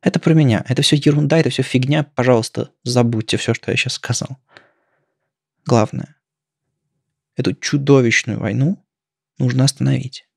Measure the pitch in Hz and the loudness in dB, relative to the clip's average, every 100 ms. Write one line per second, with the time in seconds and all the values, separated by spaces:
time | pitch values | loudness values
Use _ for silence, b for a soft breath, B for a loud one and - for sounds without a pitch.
0 | - 170 - 160 143 107 - 127 143 151 | 0 0 2 4 4 2 0 -2 2 2
1 | 147 147 147 160 160 131 127 131 131 151 | 2 2 2 0 0 -4 -2 -2 0 -2
2 | 143 - 123 120 113 - 120 _ - 123 | -2 -4 2 2 0 -8 -10 _ -4 0
3 | 120 113 110 110 - 113 - - - - | 2 0 -2 -4 -2 -4 -2 -4 -4 -6
4 | - 120 - 135 _ b b b b b | -6 -6 -6 -14 _ b b b b b
5 | b b b _ _ _ - 117 110 - | b b b _ _ _ 0 2 2 -4
6 | - _ _ _ _ _ _ _ _ _ | -12 _ _ _ _ _ _ _ _ _
7 | _ _ _ - 131 - - 147 139 139 | _ _ _ -4 -4 -2 -2 -2 4 4
8 | 120 110 - 107 113 107 139 196 _ _ | 4 0 -2 -6 -4 0 0 -2 _ _
9 | _ _ _ _ 127 127 139 - 131 131 | _ _ _ _ -2 2 0 0 -2 -2
10 | 127 - _ | -4 -16 _